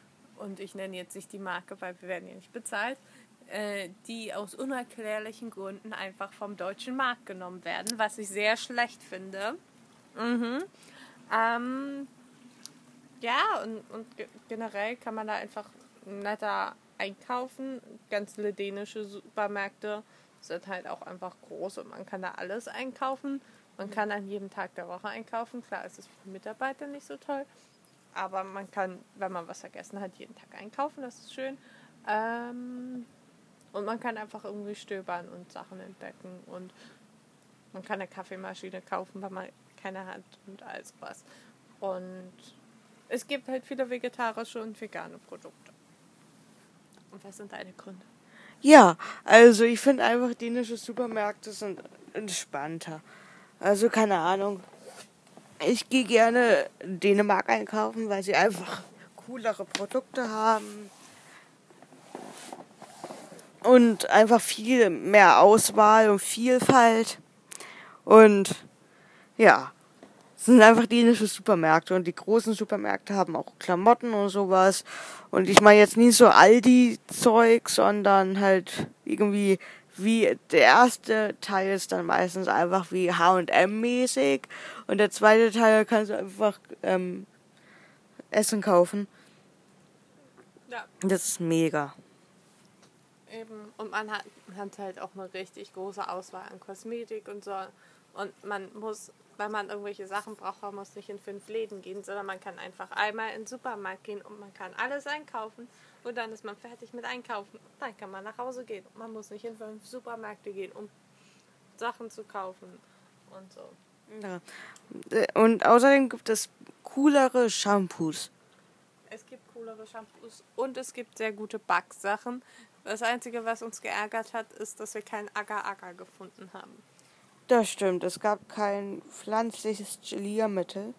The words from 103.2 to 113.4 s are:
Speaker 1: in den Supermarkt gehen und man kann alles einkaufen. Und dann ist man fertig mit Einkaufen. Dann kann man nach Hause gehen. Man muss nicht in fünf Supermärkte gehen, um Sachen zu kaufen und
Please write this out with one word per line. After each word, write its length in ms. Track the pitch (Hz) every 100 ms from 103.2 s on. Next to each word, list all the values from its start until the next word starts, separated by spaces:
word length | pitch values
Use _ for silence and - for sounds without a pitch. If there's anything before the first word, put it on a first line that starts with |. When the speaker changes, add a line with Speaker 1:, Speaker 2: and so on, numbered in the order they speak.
| 220
Speaker 1:
in 120 | 220
den 40 | 220
Supermarkt 560 | 254 262 214 190 190
gehen 200 | - 202
und 180 | - 208
man 120 | 202
kann 200 | 190 185
alles 320 | - 247 285 285
einkaufen. 640 | 302 294 233 220 220 240 _ _ _
Und 140 | 240 240
dann 140 | 220
ist 120 | 220
man 100 | 214
fertig 380 | 208 240 240 226
mit 140 | 240 240
Einkaufen. 520 | 247 240 220 202 - _ -
Dann 160 | 262 208
kann 140 | 190
man 140 | 190
nach 120 | 202 220
Hause 280 | 247 254
gehen. 200 | 247 202 -
Man 160 | - 226
muss 180 | 220 208
nicht 140 | 208 233
in 100 | 220
fünf 300 | 214 214 208
Supermärkte 640 | 254 240 226 214 208 208
gehen, 180 | 196 180
um 180 | - 208 _ _ _ _ _ _ _ _ -
Sachen 320 | 233 233 226
zu 140 | -
kaufen 540 | 208 208 190 185 185 180 _ _ _ _ _
und 200 | 190